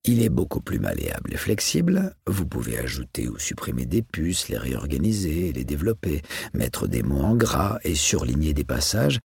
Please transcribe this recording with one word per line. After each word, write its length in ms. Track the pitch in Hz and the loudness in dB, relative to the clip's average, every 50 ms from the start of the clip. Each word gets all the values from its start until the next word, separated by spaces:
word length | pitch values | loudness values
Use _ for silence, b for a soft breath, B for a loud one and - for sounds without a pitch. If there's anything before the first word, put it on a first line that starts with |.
| - | 4
Il 160 | 120 120 117 | 4 4 6
est 100 | 113 110 | 4 4
beaucoup 300 | 69 62 90 - - - | 4 2 0 0 -2 -4
plus 200 | - - - - | -4 -2 -2 -2
malléable 520 | - 50 50 50 50 50 50 50 - - | 0 -2 -2 -2 -4 -4 -4 -6 -6 -6
et 40 | - | -6
flexible. 800 | - - - 107 101 - - - 156 170 175 185 190 190 185 - _ _ | -4 0 0 0 0 0 0 2 4 4 4 4 4 2 0 -4 _ _
Vous 180 | - 98 95 85 | -2 0 0 -2
pouvez 320 | 64 - 62 58 55 58 | -2 -2 -4 -4 -2 -2
ajouter 520 | 57 60 62 64 65 62 - - - 58 62 | -2 -2 -4 -4 -6 -8 -8 -6 -4 -4 -4
ou 100 | 53 - | -4 -6
supprimer 480 | - - - - - - - 62 64 | -6 -6 -6 -6 -6 -4 -4 -4 -2
des 160 | 60 71 113 | 0 0 0
puces, 460 | 113 _ - 80 78 85 90 - - - | 0 _ -4 -2 0 0 0 -2 -2 -4
les 100 | - 55 | -6 -4
réorganiser, 920 | 60 64 64 55 58 71 69 67 78 110 110 101 95 80 78 85 90 85 | -4 -4 -4 -4 -2 -2 -2 0 2 2 2 2 0 0 0 0 0 -2
les 120 | 64 62 64 | -2 -4 -4
développer, 580 | 62 71 71 78 110 113 - - 87 73 71 B B B B B B - | -4 -2 0 0 0 -2 0 -2 -2 -2 -2 B B B B B B -2
mettre 340 | - 57 62 - - - - | -2 -2 -2 -2 -4 -4 -2
des 160 | - 60 52 | 0 0 0
mots 180 | 64 69 67 | 2 2 2
en 140 | 69 104 113 | 2 4 4
gras 420 | 117 117 - - 73 87 101 107 - - | 4 4 2 2 2 2 0 0 -2 -2
et 100 | - 78 | -2 0
surligner 580 | 76 - - - - - 60 64 73 78 78 | 2 2 2 2 2 0 0 2 2 2 2
des 120 | 73 73 69 | 2 0 0
passages 560 | - 65 64 - - - 107 127 147 135 117 _ _ | 0 0 0 0 0 2 4 4 4 2 0 _ _